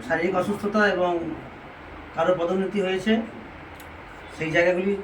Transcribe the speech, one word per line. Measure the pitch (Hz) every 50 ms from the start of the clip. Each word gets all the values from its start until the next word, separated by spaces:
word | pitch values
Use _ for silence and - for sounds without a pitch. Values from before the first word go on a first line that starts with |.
| 117 -
শারীরিক | 165 160 170 185 185
অসুস্থতা | 185 180 196 202 202 - 202 214 214 208 202
এবং | 185 175 180 180 175 170 165 156 - - - - - - - - - - - - - - - - -
কারো | 147 165 175 185 156
পদোন্নতি | 170 175 190 190 190 180 196 202 185
হয়েছে, | 185 190 185 - 214 220 226 226 - - - - - - - - - - - - - - - - - - - - - - -
সেই | 160 160
জায়গাগুলি | 151 170 170 175 180 175 190 202 202 190